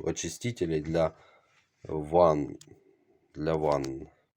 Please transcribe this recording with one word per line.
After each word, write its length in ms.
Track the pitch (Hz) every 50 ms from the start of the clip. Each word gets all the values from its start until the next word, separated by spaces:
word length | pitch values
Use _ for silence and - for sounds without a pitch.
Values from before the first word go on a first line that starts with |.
| -
очистителей, 760 | 85 82 - - 82 - - - 120 117 - 90 82 80 76
для 300 | 76 80 80 82 80 80 - - - - _ _ _ _ _ _ _ _ _ _ -
ванн, 760 | - - 78 73 76 80 87 87 80 78 73 71 - - - - - - - _ _ _ _ _ _ _ _ _ _ -
для 200 | 69 76 80 82
ванн. 520 | 78 78 76 73 71 67 65 67 67 - - _ _ _ _ _